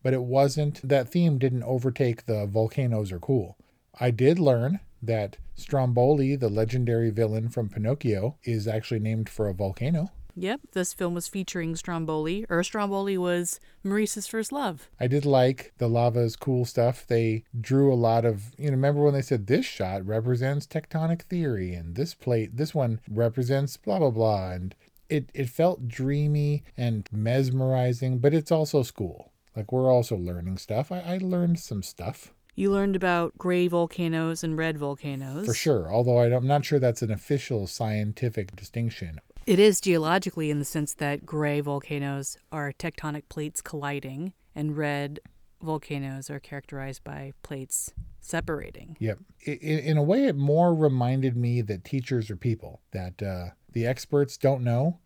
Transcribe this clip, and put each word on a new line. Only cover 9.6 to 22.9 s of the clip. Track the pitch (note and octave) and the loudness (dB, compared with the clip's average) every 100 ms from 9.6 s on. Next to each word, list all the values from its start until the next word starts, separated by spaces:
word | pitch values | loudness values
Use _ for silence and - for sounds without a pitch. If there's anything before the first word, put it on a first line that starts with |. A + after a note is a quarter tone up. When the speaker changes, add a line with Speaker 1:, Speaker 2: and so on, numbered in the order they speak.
| G2 F#2 B2 E3+ F#3 - - - | -4 -2 -2 0 -2 -8 -16 -8
Speaker 2:
Yep, | F#3 C4+ - | -6 -6 -6
this | F#3+ F3+ | -4 -4
film | - F3+ | -2 -4
was | F3 E3+ | -4 -6
featuring | G3 F#3 F3+ E3 D#3+ | -6 -6 -4 -4 -6
Stromboli, | - E3+ D#3+ D#3 D#3 G3 A3+ | -4 -4 -2 -2 -2 -4 -2
or | E3+ | 0
Stromboli | F3+ A3 G3+ G3 G3 F#3+ | 0 -2 -2 0 -2 0
was | F3+ F3 F3 - - - | 0 0 -2 -8 -14 -10
Maurice's | F#3+ G3+ G#3+ G#3+ - | -2 0 0 -2 -6
first | A3+ G#3+ | -6 -4
love. | C#4 B3 D3+ - - | -4 -4 -6 -14 -4
Speaker 1:
I | B2 | 0
did | C#3+ C#3+ | 2 4
like | C3+ B2+ C3+ - _ | 6 6 2 -10 _
the | A#2+ | 0
lava's | A#2 A#2+ A#2+ A#2 - | 2 2 2 0 -2
cool | - B2+ | -2 0
stuff. | A#2+ - A#2+ B2 - | 0 2 2 0 0
They | A#2 A2+ A2 - A#2+ | 2 2 0 -4 -10
drew | A2 C3+ C#3 | 0 4 6
a | B2+ | 6
lot | A#2 A2+ | 4 4
of, | A#2 G#2 A2 - | 2 0 -8 -6
you | D3 | -2
know, | |
remember | C3 C#3 D3 | 2 2 4
when | D3 | 4
they | C#3 | 2
said, | B2+ B2 G2 | 0 -2 2
"This | D3+ C4 | 0 0
shot | - F#2 G2 F#2+ | -4 -4 -2 -2
represents | A2 A#2 B2 C3 C#3+ - | -2 0 0 0 -2 -4
tectonic | D#3+ - D#3+ E3 E3 | -8 -4 -2 0 -2
theory," | - F3 D#3 G#2+ F#2 | -4 -2 0 0 -2
and | F2 E2 E2+ | -6 -6 -4
this | E3 | -6
plate, | - - A#2 G#2+ A#2 | -4 0 0 0 -4
this | D3+ | -2
one | D#3 B2 | 0 0